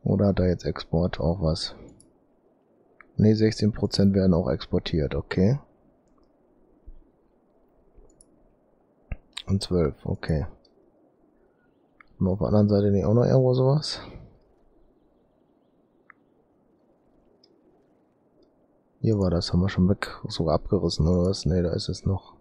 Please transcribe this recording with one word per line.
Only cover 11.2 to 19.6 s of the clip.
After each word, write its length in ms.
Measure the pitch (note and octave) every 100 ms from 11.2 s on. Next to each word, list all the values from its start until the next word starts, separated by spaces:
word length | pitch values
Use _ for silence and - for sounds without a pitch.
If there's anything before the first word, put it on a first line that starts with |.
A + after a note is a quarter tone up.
| _ _ _ _ _ _ _ _ -
Haben 100 | _
wir 60 | F#2
auf 80 | G2
der 80 | B1+
anderen 240 | G#2 G#2
Seite 200 | G2+ G2+
nicht 140 | G2+
auch 80 | F#2
noch 140 | A2+ A#2+
irgendwo 260 | C3 B2+
sowas? 480 | B2+ C3 D3 - - - - - - _ _ _ _ _ _ _ _ _ _ _ _ _ _ _ _ _ - _ _ _ _ _ _ _ _ _ _ _ _ _ _ _ _ _ _ _ _ _ _ _ _ _ _ _ _
Hier 160 | A#2 G#2
war 100 | F#2+
das, 240 | E2+ -
haben 80 | F2